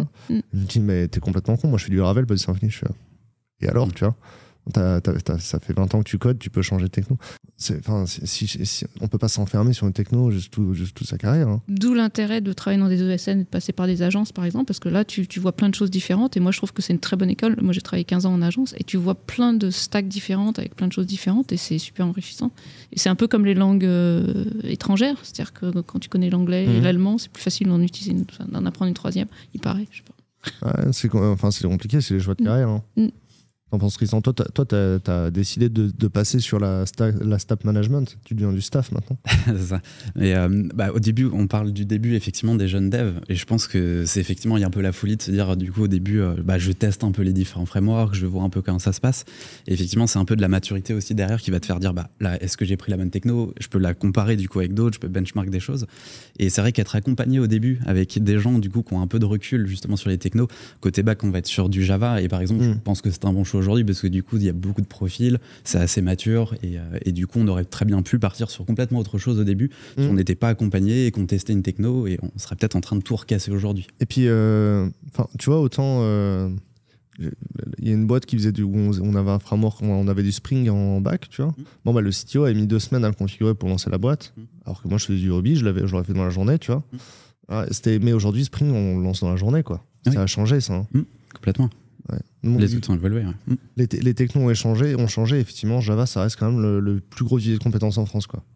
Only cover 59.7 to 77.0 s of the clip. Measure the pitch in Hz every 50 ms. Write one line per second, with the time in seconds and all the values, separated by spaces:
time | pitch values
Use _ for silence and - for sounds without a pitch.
59.7 | 95 - - - 101 95 - 98 92 87 - 87 - 117 123 - - - - -
60.7 | - - - 95 87 98 101 110 107 - 107 101 92 90 87 - - 101 92 92
61.7 | 95 95 95 92 95 95 117 120 117 101 92 87 95 90 92 92 113 110 123 117
62.7 | 107 107 - 104 98 - - 101 87 - - 98 92 98 95 - - 95 95 98
63.7 | 107 120 113 104 92 - - 92 92 95 92 - 113 104 98 95 85 87 92 98
64.7 | 101 - 101 - - - 95 92 - - 120 123 120 117 - - - - - -
65.7 | - 92 87 87 - 104 90 90 92 - - 113 113 117 113 110 113 - - 87
66.7 | 87 85 85 85 90 - - 92 87 87 92 - - 117 110 101 92 90 90 -
67.7 | - - 104 107 101 95 92 - - 117 107 95 - - 117 - - - 90 120
68.7 | 113 113 127 113 127 120 104 - - 95 - 127 117 107 107 98 98 98 127 139
69.7 | - - - - - 135 139 147 98 92 92 90 90 - 117 117 107 - 113 101
70.7 | 95 95 98 107 117 127 127 113 - 107 92 87 104 92 - - 107 98 87 95
71.7 | 87 - 104 120 123 127 113 95 90 - - - - 104 - - 98 - 110 107
72.7 | - 90 - - 104 98 95 - 117 - - - 113 98 - 101 101 98 101 101
73.7 | 101 95 98 - - - 120 - - 131 127 120 113 113 110 110 107 107 107 104
74.7 | 104 101 92 92 - - - 143 - - 101 - - 110 - 135 147 160 147 123
75.7 | - 139 135 135 131 123 113 107 104 104 101 98 95 92 95 92 95 98 - _
76.7 | _ _ _ _ _ _